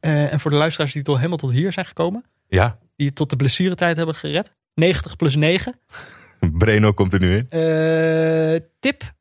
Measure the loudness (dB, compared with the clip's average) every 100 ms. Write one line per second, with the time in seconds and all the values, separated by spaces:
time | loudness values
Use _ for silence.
0 | 0 0 0 -2 0 0 0 0 -4 -4
1 | -2 0 0 -4 -2 0 0 -4 -8 -4
2 | -4 -4 -12 _ _ 2 2 -2 _ _
3 | -4 -2 -4 0 0 0 -2 0 -2 0
4 | -4 -6 -4 -4 -4 _ _ 2 2 2
5 | -4 -2 0 2 2 0 -4 -12 _ -20
6 | -20 -20 -20 _ -2 2 2 4 4 2
7 | 0 2 2 2 -2 -2 0 0 0 2
8 | 0 0 0 0 0 -2 -4 _ -4 -4
9 | -12 -18